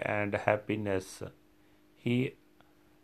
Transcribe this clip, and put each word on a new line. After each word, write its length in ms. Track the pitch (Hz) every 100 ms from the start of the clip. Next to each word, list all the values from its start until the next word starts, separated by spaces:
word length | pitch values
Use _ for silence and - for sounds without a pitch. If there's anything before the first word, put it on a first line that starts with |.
and 320 | - 104 104 101
happiness. 880 | - 107 - 107 104 95 95 - 98 - _ _ _ _ _ -
He 400 | 120 120 131 - _ _ - _ - -